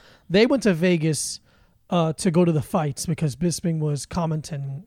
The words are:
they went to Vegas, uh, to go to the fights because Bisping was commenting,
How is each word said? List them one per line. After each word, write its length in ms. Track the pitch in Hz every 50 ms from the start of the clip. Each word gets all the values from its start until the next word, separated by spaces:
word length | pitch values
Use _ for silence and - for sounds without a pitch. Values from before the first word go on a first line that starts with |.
| - - - _ _ _
they 200 | 165 202 226 262
went 160 | 285 254 -
to 100 | 220 180
Vegas, 680 | 156 180 185 180 165 151 160 147 - - - - - _ _ _ _ _ _ _ _ _ _
uh, 200 | 170 170 165 160 156
to 180 | - - 196
go 120 | 151 175 180
to 80 | 170
the 120 | 160 151 120
fights 420 | - - 190 151 147 131 - -
because 300 | - 156 - 160 147 117
Bisping 420 | 139 170 175 156 - - 170 165 156
was 300 | 151 151 147 135 - -
commenting, 800 | - 185 170 160 156 156 143 - 160 139 139 139 135 147 190